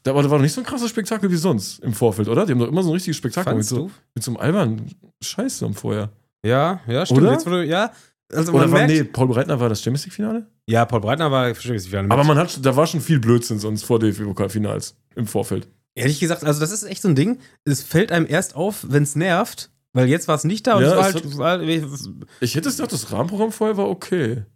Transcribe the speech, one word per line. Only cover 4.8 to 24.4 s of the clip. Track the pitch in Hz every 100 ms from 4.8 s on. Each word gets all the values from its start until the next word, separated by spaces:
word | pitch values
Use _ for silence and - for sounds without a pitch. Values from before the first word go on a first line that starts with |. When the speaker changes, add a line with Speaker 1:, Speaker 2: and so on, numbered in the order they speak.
| 110 - - _
Speaker 1:
Scheiß | - - 254 -
am | 110
vorher. | 101 113 104 104 - _ _ 104
Speaker 2:
Ja, | 127 156 190 120
ja, | 123
stimmt. | 180 131
Speaker 1:
Oder? | 180
Speaker 2:
Jetzt, | 262 175
wo |
du, | 180
ja. | 156 170 220 - _ _ _
Also | - 165
Speaker 1:
Oder | 160
Speaker 2:
man | 165
Speaker 1:
war, | 180 151
Speaker 2:
merkt |
Speaker 1:
nee, | 156
Paul | 127 113 127
Breitner | 120 139 131
war | 120
das | 107
Champions | - 139 185
League-Finale? | - 208 226 220 _ -
Speaker 2:
Ja, | 113
Paul | 113 117
Breitner | 101 139 156
war | 135 123 113
Champions | 120 113
League-Finale | 92 101 98
mit. |
Speaker 1:
Aber | 120
man | 147 143
hat, | 175 -
da | 135 127
war | 156
schon | 165
viel | 127 151
Blödsinn | 113 120 - 110
sonst | 107 107
vor | - 117
D | 110
F | 98
B-Pokalfinals | 104 98 98 110 104 104 - _ _ -
im | 110
Vorfeld. | 107 98 95 - _ _ -
Speaker 2:
Ehrlich | 120 147
gesagt, | 170 170
also | 151 147
das | 156
ist | 214
echt | 208 190
so | 202
ein | 135
Ding, | 175 254 - _
es | - 139
fällt | - 160 220
einem | 170 160
erst | 156 190 -
auf, | 190 208 -
wenn's | 143 147
nervt, | 147 185 175 220 - - _ _
weil | 127 127
jetzt | 160 -
war's | 151
nicht | 151 214 262
da | 208
und |
Speaker 1:
Ja, | 151
Speaker 2:
es | 185
war | 190
Speaker 1:
es |
Speaker 2:
halt, | 175 156
Speaker 1:
hat | 143
Speaker 2:
war, | 147 180 160 165 147 143 95 131 - -
Speaker 1:
Ich | 120
hätte | 139 277
gedacht, | - -
das | - -
Rahmenprogramm | 101 156 202 220
vorher | 214 214 202
war | 202
okay. | 185 - 180 117 117